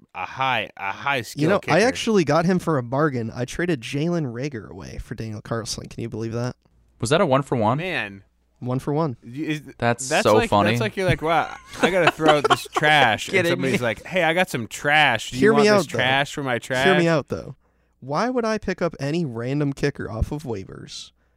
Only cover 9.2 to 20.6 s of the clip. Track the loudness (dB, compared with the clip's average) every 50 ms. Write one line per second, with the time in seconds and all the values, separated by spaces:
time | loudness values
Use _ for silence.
9.2 | -12 -14 -10 -8 -4 -4 -4 -6 -6 -14 -8 -2 0 0 0 0 -2 0 0 2
10.2 | 4 6 6 6 4 4 4 4 4 4 2 0 0 -2 -2 -2 0 0 0 0
11.2 | 0 0 2 2 0 -2 -6 -14 -16 -14 -4 0 2 2 4 4 4 2 2 2
12.2 | 2 4 4 4 4 2 2 0 0 -6 -4 0 4 4 6 6 6 4 2 0
13.2 | -2 -2 -2 0 2 2 0 0 0 0 0 0 0 0 -2 -4 -8 -4 -2 0
14.2 | 0 2 2 0 0 -2 -2 -6 -6 -6 -10 -6 -2 2 4 4 6 4 4 0
15.2 | -2 -6 -2 4 4 6 6 6 6 6 6 4 2 0 -2 0 2 2 2 2
16.2 | 0 -2 -4 -6 -4 -2 -2 -2 -2 -2 0 2 4 4 4 4 4 4 2 2
17.2 | 0 -2 -8 -8 -8 -12 -16 _ _ _ _ _ _ _ _ _ -10 -4 -2 -2
18.2 | -2 -2 -2 -2 -2 -2 -2 -4 -4 -6 -4 -2 -2 -4 -4 -4 -6 -4 -2 -2
19.2 | -2 -4 -4 -6 -6 -4 -2 0 0 -2 -2 -2 -2 -2 -2 -4 -10 -8 -4 -4
20.2 | -4 -4 -4 -8 -6 -6 -8 -8